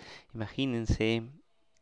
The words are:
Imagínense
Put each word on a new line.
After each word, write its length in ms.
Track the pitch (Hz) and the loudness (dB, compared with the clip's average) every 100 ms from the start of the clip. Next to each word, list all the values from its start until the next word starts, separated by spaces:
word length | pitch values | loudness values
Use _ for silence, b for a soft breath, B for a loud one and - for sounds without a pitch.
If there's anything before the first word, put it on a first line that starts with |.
| B B B | B B B
Imagínense 920 | 113 107 - 135 117 110 - 110 117 117 151 _ _ _ _ | -8 -6 -2 0 0 2 4 4 2 -2 -12 _ _ _ _